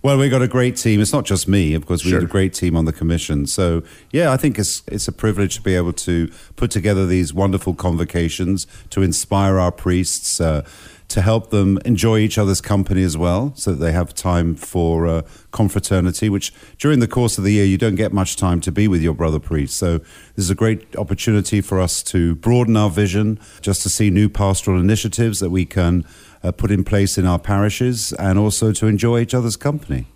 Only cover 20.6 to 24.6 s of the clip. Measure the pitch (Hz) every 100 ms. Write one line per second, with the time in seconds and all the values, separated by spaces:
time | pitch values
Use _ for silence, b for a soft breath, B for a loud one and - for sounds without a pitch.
20.6 | 113 110 - - 101 101 - 104 92 104
21.6 | - 95 87 - - 92 85 80 110 123
22.6 | 117 110 104 80 101 98 107 107 B B
23.6 | - 95 104 - 104 92 104 - 101 92